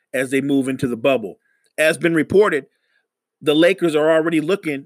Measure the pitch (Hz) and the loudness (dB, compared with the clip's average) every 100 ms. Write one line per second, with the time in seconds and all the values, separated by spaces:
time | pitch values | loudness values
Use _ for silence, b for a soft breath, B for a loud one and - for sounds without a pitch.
0 | _ 127 131 135 139 139 131 131 127 113 | _ -6 -2 -2 0 -2 -2 -4 -4 -2
1 | 135 127 101 78 _ _ _ - 156 151 | -2 -2 -4 -14 _ _ _ -2 -2 0
2 | 170 165 143 190 208 151 - _ _ _ | 0 0 2 2 2 0 -6 _ _ _
3 | _ _ _ _ 135 147 170 185 175 151 | _ _ _ _ 0 4 4 2 0 2
4 | 156 160 160 160 147 196 156 139 | 2 2 2 -2 -2 -4 -4 -8